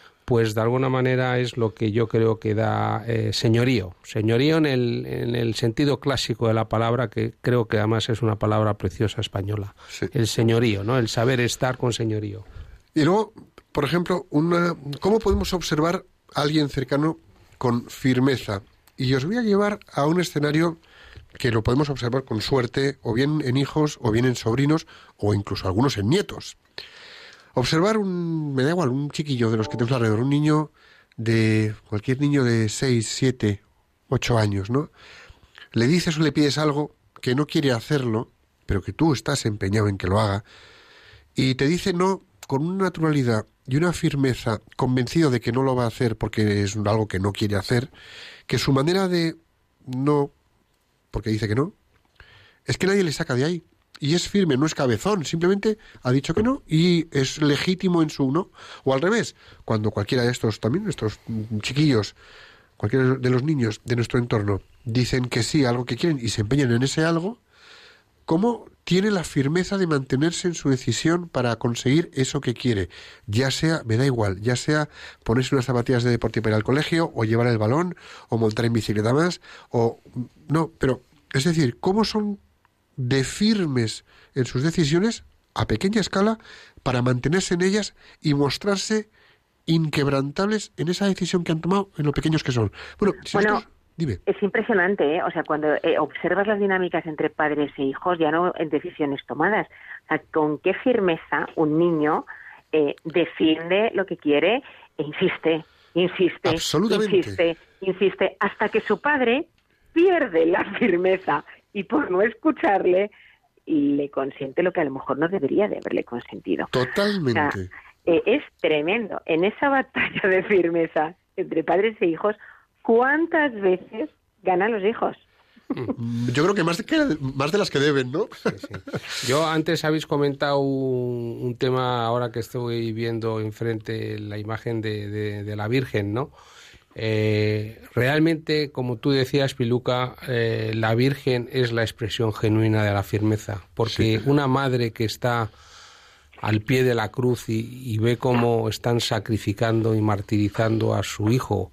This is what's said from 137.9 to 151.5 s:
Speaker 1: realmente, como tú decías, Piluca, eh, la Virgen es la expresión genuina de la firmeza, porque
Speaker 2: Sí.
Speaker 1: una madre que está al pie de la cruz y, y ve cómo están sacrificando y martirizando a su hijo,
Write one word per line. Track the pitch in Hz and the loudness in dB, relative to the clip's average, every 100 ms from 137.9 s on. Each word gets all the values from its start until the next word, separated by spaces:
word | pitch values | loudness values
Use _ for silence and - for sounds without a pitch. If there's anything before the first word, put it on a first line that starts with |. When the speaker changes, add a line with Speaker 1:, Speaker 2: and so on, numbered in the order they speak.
Speaker 1:
realmente, | - 123 156 160 156 - 151 143 | -2 0 2 2 0 -2 -2 -2
como | - 123 117 | -4 -4 -2
tú | 143 | 0
decías, | 135 127 143 135 | 2 2 0 0
Piluca, | - 117 120 135 123 123 - - | 0 0 0 0 -2 -2 -6 -4
eh, | 120 113 110 110 | -2 0 -2 -2
la | 110 110 113 | 0 2 2
Virgen | 131 135 - 123 120 | 2 0 0 -2 -2
es | 131 120 | -2 0
la | 117 | 0
expresión | 113 - 107 - 113 | -2 -4 -6 -2 -2
genuina | - 110 107 110 107 | 0 2 4 4 2
de | 104 | 2
la | 101 | 0
firmeza, | 98 104 107 107 - 98 - - | -2 -2 0 0 -4 -12 -8 -4
porque | 113 - 113 110 | -4 0 0 0
Speaker 2:
Sí. | 113 | 2
Speaker 1:
una | 143 135 | 2 2
madre | 131 139 127 117 | 0 0 0 -2
que | - 110 | -2 -4
está | - 123 120 107 - - - - - - _ _ - | -2 -2 0 -2 -8 -20 -20 -20 -20 -20 _ _ -8
al | 107 107 | -2 -2
pie | 107 131 | 0 2
de | 127 117 | 2 2
la | 107 | -2
cruz | - 123 120 - | -2 -2 -2 -2
y, | 110 117 123 131 | -4 -4 -10 -6
y | 107 | 0
ve | 117 120 | 0 0
cómo | 131 123 120 117 110 | 0 2 2 2 0
están | - 123 120 | -2 0 0
sacrificando | - 113 107 107 - 101 113 113 113 110 | 0 -2 -2 -2 -2 -2 0 2 2 2
y | |
martirizando | 107 101 - 107 104 - 113 110 110 107 | 2 0 0 0 0 0 0 0 0 -2
a | |
su | 104 - 107 | -4 -2 0
hijo, | 127 - | 0 0